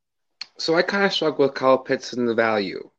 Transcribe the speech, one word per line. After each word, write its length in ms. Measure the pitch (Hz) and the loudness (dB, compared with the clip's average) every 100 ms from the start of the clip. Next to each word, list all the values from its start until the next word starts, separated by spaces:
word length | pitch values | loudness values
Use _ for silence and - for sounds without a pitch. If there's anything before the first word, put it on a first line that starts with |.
| _ _ _ _ - - | _ _ _ _ -20 -8
So 180 | - 160 | 0 0
I 60 | |
kinda 280 | 180 202 196 | 0 0 0
struggle 360 | - 156 147 139 | 0 -2 2 0
with 100 | - | 2
Kyle 220 | 131 131 | 2 2
Pitts 340 | - 131 - | 2 -4 -4
and 160 | 117 120 | -4 0
the 60 | |
value. 540 | 113 113 110 95 - - | 2 2 0 -2 -6 -12